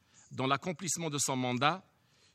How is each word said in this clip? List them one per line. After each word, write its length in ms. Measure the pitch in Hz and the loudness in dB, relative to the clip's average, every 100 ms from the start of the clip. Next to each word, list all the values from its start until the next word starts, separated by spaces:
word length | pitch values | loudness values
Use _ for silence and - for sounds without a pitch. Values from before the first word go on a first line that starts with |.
| _ - - | _ -20 -12
dans 160 | 127 131 | -2 0
l'accomplissement 640 | 139 185 160 180 170 165 | 0 -2 -4 -4 -2 -2
de 80 | 143 | -2
son 160 | - | 0
mandat, 500 | 131 123 123 143 185 - _ _ _ _ | 0 0 2 2 2 -6 _ _ _ _